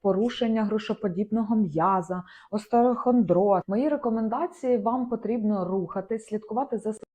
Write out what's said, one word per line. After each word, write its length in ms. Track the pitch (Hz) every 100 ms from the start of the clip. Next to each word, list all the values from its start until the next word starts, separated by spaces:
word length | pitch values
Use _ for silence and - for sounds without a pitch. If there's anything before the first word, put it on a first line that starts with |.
порушення 600 | 202 185 233 - 226 220
грушоподібного 920 | 208 214 214 208 208 170 208 220 208 220
м'яза, 680 | 190 151 175 - 170 180 - - -
остеохондроз. 1120 | 208 - 233 247 240 247 247 180 175 202 190 185
Мої 220 | 208 294
рекомендації: 880 | 285 233 226 220 254 349 - 254 240
вам 300 | 208 254 247
потрібно 560 | 233 202 240 208 208
рухатись, 640 | 180 190 175 196 190 220 -
слідкувати 520 | 214 - 220 269 226
за 40 |
своїм 240 | 220 214 -